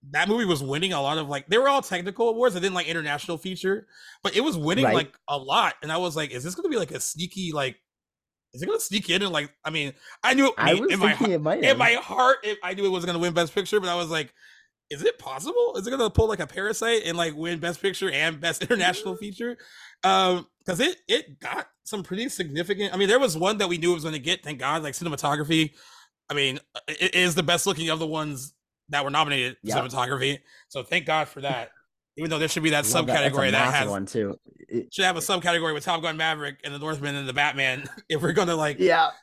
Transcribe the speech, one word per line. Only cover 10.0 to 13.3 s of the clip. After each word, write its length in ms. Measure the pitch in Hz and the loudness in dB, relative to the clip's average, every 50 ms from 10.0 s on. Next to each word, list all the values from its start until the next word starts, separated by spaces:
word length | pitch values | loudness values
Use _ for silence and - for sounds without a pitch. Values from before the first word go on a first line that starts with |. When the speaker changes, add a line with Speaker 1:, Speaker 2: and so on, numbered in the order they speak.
| - - - - - | -20 -20 -20 -4 0
Speaker 1:
I 100 | 226 262 | 2 4
knew 140 | 262 277 269 - | 6 6 4 4
it 60 | - | 2
Speaker 2:
I 160 | 117 143 170 | 2 2 4
Speaker 1:
me-, 0 | |
Speaker 2:
was 160 | 190 233 - | 4 2 0
Speaker 1:
in 100 | - 196 | 2 4
my 140 | 190 - 151 | 4 4 4
Speaker 2:
thinking 160 | - 269 214 | 4 2 2
Speaker 1:
hea-, 20 | 180 | 2
Speaker 2:
it 80 | 160 | 2
might 220 | 151 151 180 - - | 2 0 0 2 4
Speaker 1:
in 160 | 247 269 262 | 4 4 6
Speaker 2:
have. 0 | |
Speaker 1:
my 160 | 247 233 233 | 6 4 4
heart, 440 | 254 - - 190 - 254 254 - - - | 2 0 -4 2 4 6 6 6 4 2
it, 140 | 208 214 - - | -6 -6 -4 -6
I 120 | 180 190 | -8 -4
knew 120 | 190 202 | 0 0
it 40 | 196 | 0
was 140 | 185 180 170 | 0 0 -2
gonna 120 | 175 175 170 | -2 0 0
win 140 | 170 175 | 0 2